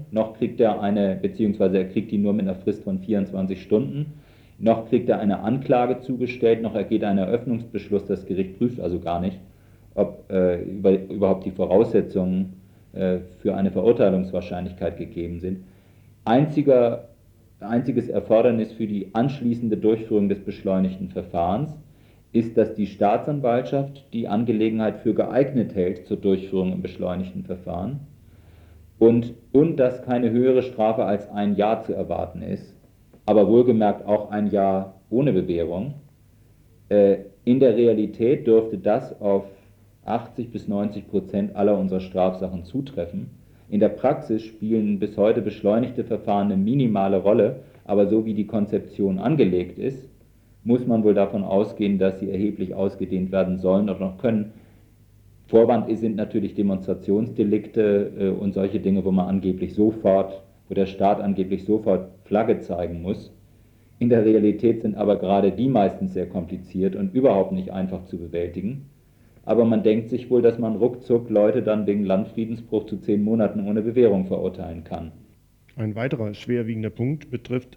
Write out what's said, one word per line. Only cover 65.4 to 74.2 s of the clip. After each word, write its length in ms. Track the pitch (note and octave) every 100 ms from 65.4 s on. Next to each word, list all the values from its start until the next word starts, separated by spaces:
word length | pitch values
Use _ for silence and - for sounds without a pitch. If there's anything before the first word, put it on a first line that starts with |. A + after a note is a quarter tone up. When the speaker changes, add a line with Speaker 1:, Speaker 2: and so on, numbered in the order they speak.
| G2
Speaker 1:
die 160 | F#2 C3
meistens 460 | A#2 G2 - F#2+
sehr 140 | - F2+
kompliziert 680 | F#2 E2+ F#2+ - F#2+ F#2+ G2
und 180 | G2
überhaupt 380 | A#2+ C3 G2 F#2
nicht 200 | F#2 F#2
einfach 340 | F#2+ F#2 F#2 -
zu 120 | F2
bewältigen. 680 | E2+ E2+ F2+ - G2 C#3 - _ _ _ _ - -
Aber 200 | A2 A2+
man 180 | A2
denkt 260 | A2+ A2 A#2
sich 200 | B2 -
wohl, 120 | B2
dass 160 | A#2 A#2
man 200 | A2+ G#2
ruckzuck 520 | A#2+ B2 - A#2 A#2
Leute 340 | G#2 G#2 B2
dann 220 | G#2+ G#2+ G2+
wegen 200 | G2+ F#2+
Landfriedensbruch 800 | F#2+ G#2+ - A2+ A#2 - G#2+ -
zu 100 | G#2
zehn 260 | - G#2
Monaten 460 | G#2 A2+ G2+ G#2 G2
ohne 140 | A2
Bewährung 440 | A2 A#2+ A#2 G2